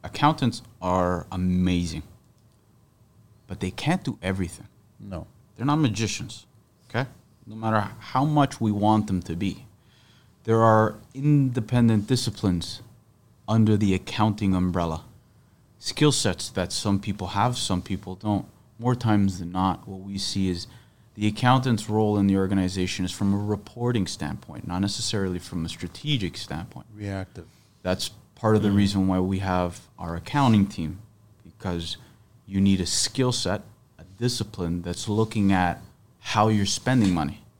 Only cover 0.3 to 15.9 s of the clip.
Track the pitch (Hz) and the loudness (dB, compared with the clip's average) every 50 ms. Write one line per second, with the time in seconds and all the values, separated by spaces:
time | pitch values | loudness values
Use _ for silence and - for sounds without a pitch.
0.3 | 156 151 139 117 - - - - - _ 90 90 90 92 90 90 90 85 - - | 4 4 0 -2 -2 -4 -16 -18 -16 _ -2 0 2 2 2 2 0 -2 -6 -6
1.3 | - 92 90 92 90 90 90 90 90 87 87 82 80 82 - - - _ _ _ | -4 -2 0 2 2 2 2 2 2 2 0 -4 -6 -10 -12 -14 -20 _ _ _
2.3 | _ _ _ _ _ _ _ _ _ _ _ _ _ _ _ _ _ _ _ _ | _ _ _ _ _ _ _ _ _ _ _ _ _ _ _ _ _ _ _ _
3.3 | _ _ _ - - - 95 92 - - - 147 180 185 - 143 - - - 92 | _ _ _ -14 -8 -6 -6 -6 -6 -4 -2 -2 -2 0 -2 -6 -8 -6 -4 -4
4.3 | 95 98 92 82 - - - - _ _ _ _ _ _ 101 101 95 82 - - | -2 -2 -4 -6 -6 -14 -20 -20 _ _ _ _ _ _ -14 -12 -10 -10 -12 -12
5.3 | _ _ _ _ _ - 113 135 147 156 151 120 101 101 117 98 - - - - | _ _ _ _ _ -6 -2 0 2 2 2 2 2 0 -2 -2 -2 -6 -10 -12
6.3 | - - - _ _ _ _ _ _ _ _ _ - 113 135 - - - _ _ | -14 -18 -20 _ _ _ _ _ _ _ _ _ -4 -4 -4 -4 -10 -20 _ _
7.3 | _ _ _ - 107 110 110 110 110 107 101 - - - - - - 131 143 156 | _ _ _ -16 -12 -6 -2 0 0 0 0 -2 -10 -16 -18 -4 0 0 2 2
8.3 | 151 147 139 135 - - 120 107 104 101 104 107 107 107 107 104 95 90 - - | 4 2 2 2 0 -2 0 0 2 4 4 4 4 4 4 0 -2 -4 -2 -4
9.3 | 82 87 101 95 - - - - _ _ _ _ _ _ _ _ _ _ _ _ | -6 -4 -4 -4 -4 -6 -14 -20 _ _ _ _ _ _ _ _ _ _ _ _
10.3 | _ _ _ 113 113 113 113 113 110 110 110 107 - - - _ - 135 139 147 | _ _ _ 2 4 6 8 8 8 8 6 4 0 -6 -20 _ -12 -2 2 4
11.3 | 147 143 135 131 120 127 107 - 123 123 117 113 113 107 104 - 131 123 - 120 | 6 6 4 2 0 -4 -4 0 2 4 6 6 4 2 2 0 0 0 0 -4
12.3 | 110 - - 98 90 85 82 - - - - - - _ _ _ _ _ _ _ | -6 0 0 0 0 0 -2 -6 -12 -14 -18 -20 -20 _ _ _ _ _ _ _
13.3 | _ _ _ - 110 113 110 107 107 101 107 98 92 92 - - - - 107 110 | _ _ _ 2 4 4 6 6 4 4 4 2 2 0 -2 -6 -2 0 0 0
14.3 | 101 104 104 98 92 90 92 90 85 92 85 82 78 80 - - - - _ _ | 0 0 0 0 2 2 2 0 0 0 0 -2 -4 -6 -8 -16 -20 -20 _ _
15.3 | _ _ _ _ _ _ _ _ _ _ - - | _ _ _ _ _ _ _ _ _ _ -12 -10